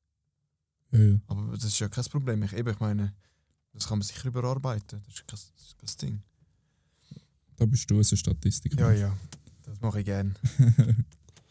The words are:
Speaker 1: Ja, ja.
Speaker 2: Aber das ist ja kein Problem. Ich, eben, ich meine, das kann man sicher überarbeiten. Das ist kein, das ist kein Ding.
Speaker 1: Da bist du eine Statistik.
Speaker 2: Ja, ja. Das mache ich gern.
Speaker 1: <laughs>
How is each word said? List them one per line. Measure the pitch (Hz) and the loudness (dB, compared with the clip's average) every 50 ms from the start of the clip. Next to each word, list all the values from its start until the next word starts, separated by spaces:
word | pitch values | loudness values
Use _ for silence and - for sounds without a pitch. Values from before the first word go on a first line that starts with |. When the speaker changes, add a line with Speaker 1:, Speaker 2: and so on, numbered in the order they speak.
| _ _ _ _ _ _ _ _ _ _ _ _ _ _ _ _ _ _ | _ _ _ _ _ _ _ _ _ _ _ _ _ _ _ _ _ _
Speaker 1:
Ja, | - 110 | 4 6
ja. | 107 104 101 104 - - | 6 6 6 4 0 -2
Speaker 2:
Aber | 101 98 104 110 117 | -6 -6 -6 -6 -6
das | 104 107 | -6 -4
ist | 107 - - | -4 -2 -2
ja | 107 101 | -4 -4
kein | - 123 123 | -4 -6 -6
Problem. | - - 147 135 127 113 107 101 | -4 -4 -4 -4 -2 -2 -2 -2
Ich, | 98 95 | -4 -4
eben, | - 120 120 | -4 -4 -4
ich | 104 - | -4 -2
meine, | - 107 104 104 101 101 101 - _ _ _ _ _ _ _ _ _ _ - | -2 -2 -2 -2 -2 -4 -6 -10 _ _ _ _ _ _ _ _ _ _ -12
das | 104 - - | -10 -8 -4
kann | 113 104 | -4 -4
man | 98 - | -4 -4
sicher | - - - 131 | -8 -8 -8 -6
überarbeiten. | 120 127 120 123 131 131 135 135 117 104 95 - - 101 101 | -4 -4 -2 -2 -2 -2 -4 -4 -4 -6 -6 -10 -12 -16 -16
Das | - - | -16 -18
ist | - - - | -18 -18 -16
kein, | - 104 - - _ | -16 -18 -18 -20 _
das | _ - - - _ - - | _ -20 -20 -20 _ -8 -8
ist | - - | -8 -6
kein | 147 131 | -6 -6
Ding. | 110 104 - _ _ _ _ _ _ _ _ _ _ _ _ _ _ _ _ _ - - - _ _ _ _ _ _ - | -8 -8 -10 _ _ _ _ _ _ _ _ _ _ _ _ _ _ _ _ _ -20 -20 -20 _ _ _ _ _ _ 0
Speaker 1:
Da | 120 | 2
bist | 107 117 113 - - | 2 2 0 0 0
du | 101 | 2
eine | 104 104 | 4 4
Statistik. | - 101 - - - 67 - - - - - - - - - | 4 2 2 0 -2 -2 0 0 -2 -2 0 -2 -4 0 2
Speaker 2:
Ja, | - - 107 | 4 4 4
ja. | 104 101 101 98 101 - - - - - - - _ - | 4 2 0 -2 -4 -8 -12 -18 -20 -20 -20 -20 _ -18
Das | - 104 101 | -16 -10 -6
mache | 113 110 101 104 | -4 -4 -2 -2
ich | 101 | -4
gern. | 101 98 98 98 98 95 - - 127 - - | -2 -2 -2 -2 -4 -4 -2 -4 0 4 6
Speaker 1:
<laughs> | 131 117 113 - 113 117 113 107 - - - _ _ - _ - _ _ | 6 8 8 6 4 4 4 2 2 -2 -8 _ _ -20 _ -20 _ _